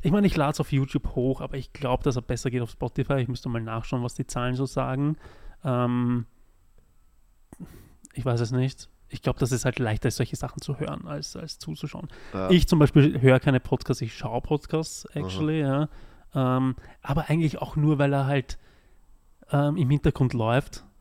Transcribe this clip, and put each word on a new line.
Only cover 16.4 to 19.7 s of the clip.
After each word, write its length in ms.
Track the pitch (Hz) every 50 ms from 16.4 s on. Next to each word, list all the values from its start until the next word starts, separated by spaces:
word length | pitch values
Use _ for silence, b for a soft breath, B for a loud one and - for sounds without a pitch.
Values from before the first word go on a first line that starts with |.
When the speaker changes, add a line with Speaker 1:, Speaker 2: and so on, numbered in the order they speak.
| 131 127 127 131 131 131 127 B B B B B
Speaker 1:
aber 280 | - - 165 165 156 -
eigentlich 260 | 151 165 165 151 - -
auch 120 | - - -
nur, 220 | 156 147 151 151 139
weil 140 | 143 139
er 140 | 139 139 135
halt, 320 | 131 143 139 127 - - b b b b b b b b b b b b _ _ _ - _ - _
ähm, 260 | - 143 143 147